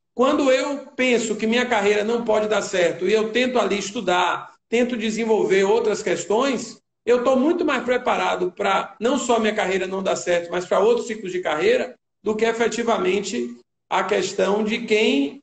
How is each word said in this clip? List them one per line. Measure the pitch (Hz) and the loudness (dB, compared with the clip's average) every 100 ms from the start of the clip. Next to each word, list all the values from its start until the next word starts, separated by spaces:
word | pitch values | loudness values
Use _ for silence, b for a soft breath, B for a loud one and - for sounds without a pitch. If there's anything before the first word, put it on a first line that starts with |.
| _ | _
Quando | - 262 302 269 | 0 2 2 2
eu | 269 294 277 - - | 2 0 -6 -8 -2
penso | 254 233 - 208 | 0 2 0 -2
que | 220 | 0
minha | 233 240 | 0 2
carreira | 220 202 208 | 2 2 2
não | 208 240 | 0 -2
pode | 226 214 214 | 0 0 2
dar | 208 | 0
certo | - 185 170 160 190 | 0 0 0 0 0
e | |
eu | 214 214 | 2 2
tento | 240 254 247 | 0 0 0
ali | 196 202 | 0 -2
estudar, | 190 247 180 180 180 156 - - _ | -4 -6 -2 0 0 -2 -8 -20 _
tento | 226 240 240 | 0 0 -2
desenvolver | 220 220 226 214 180 190 | -4 -2 0 0 2 2
outras | 196 233 214 202 | 4 2 2 -2
questões, | 196 165 - 214 277 240 - - _ _ | -2 -4 0 0 0 -2 -6 -16 _ _
eu | - 247 | 0 2
tô | 247 254 | 4 4
muito | 294 349 | 2 2
mais | 302 262 | 0 0
preparado | 247 247 240 190 185 180 180 | 0 -2 0 0 0 -2 -4
pra | - 202 196 - - | -2 0 0 -2 -4
não | 226 285 | -2 0
só | - 233 | 2 2
minha | 214 | 2
carreira | 214 185 190 185 | 0 -2 -2 -2
não | 190 | -4
dar | 190 170 | -2 -2
certo, | 180 175 170 | 0 -2 -2
mas | 175 180 | -6 -2
pra | 185 | 2
outros | 208 226 - | 4 2 -2
ciclos | 214 180 | -8 -6
de | 180 | -6
carreira, | 160 151 196 247 - - _ _ | -4 0 2 0 -2 -10 _ _
do | 214 | -6
que | 214 | 0
efetivamente | 226 226 226 - 233 202 185 202 202 240 240 240 _ _ _ | 0 0 -2 -2 -2 0 0 -2 -2 -6 -6 -10 _ _ _
a | 180 | -4
questão | 196 - 180 - 185 208 | 0 -2 -2 0 0 0
de | 208 233 | 0 -4
quem | - 214 233 277 277 - | 0 2 2 2 -2 -6